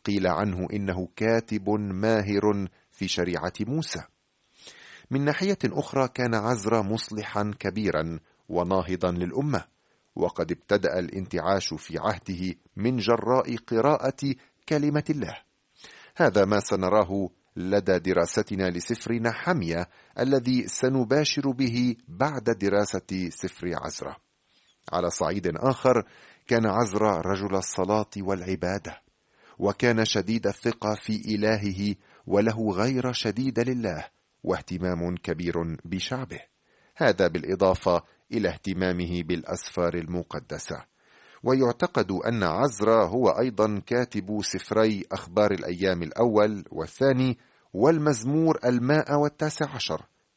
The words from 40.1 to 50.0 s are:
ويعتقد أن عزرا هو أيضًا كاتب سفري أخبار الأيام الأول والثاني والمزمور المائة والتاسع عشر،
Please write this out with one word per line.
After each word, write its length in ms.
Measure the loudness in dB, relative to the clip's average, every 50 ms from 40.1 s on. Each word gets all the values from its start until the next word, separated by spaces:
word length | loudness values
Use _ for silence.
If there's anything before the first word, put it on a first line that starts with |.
| -6 -6 -6 -8 -10 -12 -10 -10 -12 -12 -10 -10 -12 -12 -12 -16 _ _ _ _ _ _ _ -20 -20 -4 0
ويعتقد 680 | 2 4 4 4 2 2 0 -2 0 0 0 0 0
أن 320 | -2 -2 -2 -2 0 2 2
عزرا 640 | 0 2 2 0 0 0 0 2 4 6 6 4
هو 240 | 4 2 2 4 4
أيضًا 540 | 4 4 0 0 2 2 2 2 2 -2 -2
كاتب 540 | 0 0 0 0 0 -4 -6 -6 -4 -4 -4 -4
سفري 640 | -4 -6 -6 -6 0 2 4 4 4 2 0 -4 -8 -8
أخبار 400 | -10 -10 -2 2 4 4 4 2
الأيام 500 | 0 -4 -6 -4 0 0 2 2 0 -2
الأول 640 | -4 0 2 2 4 6 6 4 4 2 -2 -8 -10
والثاني 680 | -8 -8 -8 -8 -2 2 2 4 4 4 2 0 0 -4 _ _ _ _ _ _ 0
والمزمور 840 | 4 4 4 4 4 4 2 0 0 0 0 0 2 4 2 2 2 2
المائة 500 | 0 2 2 2 2 2 2 2 2 2
والتاسع 560 | 2 2 0 0 -2 -4 -4 -2 -4 -6 -6 -6
عشر، 320 | -6 -6 -4 -6 -6